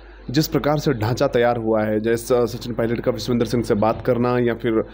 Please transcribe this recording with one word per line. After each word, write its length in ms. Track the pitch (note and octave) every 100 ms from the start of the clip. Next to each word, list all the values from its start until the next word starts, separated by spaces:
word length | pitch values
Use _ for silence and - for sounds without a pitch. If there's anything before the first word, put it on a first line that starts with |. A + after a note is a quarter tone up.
| - - -
जिस 180 | B2+ D#3
प्रकार 300 | C#3+ C#3+ D3+
से 140 | D3+
ढांचा 340 | A#2+ G#2+ A#2+ C#3
तैयार 300 | B2 A#2+ A#2+
हुआ 260 | A2 A2
है, 180 | G#2+ G#2+
जैसे 460 | A2 A#2 A#2 B2 A#2
सचिन 260 | A2+ A#2+
पायलट 280 | A2+ A2+ A#2+
का 100 | -
विश्वेंद्र 360 | A2 C3 A#2+ A2+
सिंह 160 | B2
से 120 | G#2+
बात 280 | A2 G#2+ A#2 -
करना 320 | A#2+ B2 B2
या 160 | A#2
फिर 280 | A2+ A#2+ A2 -